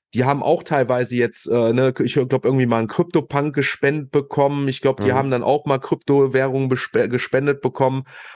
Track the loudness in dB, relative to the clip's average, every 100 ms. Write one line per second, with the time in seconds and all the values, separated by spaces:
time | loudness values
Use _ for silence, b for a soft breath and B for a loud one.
0 | _ -2 0 0 0 -2 0 -2 0 0
1 | -2 0 -2 -2 -2 0 2 2 2 0
2 | -2 0 0 0 2 2 2 2 0 -2
3 | 0 -2 0 -2 -2 -2 -4 -2 -2 -2
4 | -2 -2 0 0 0 0 -4 -2 -2 0
5 | 0 0 0 0 0 0 0 -2 -2 -4
6 | 2 2 4 2 0 0 -2 -2 -2 -2
7 | 0 -2 -2 0 0 -2 -4 0 0 0
8 | -6 B B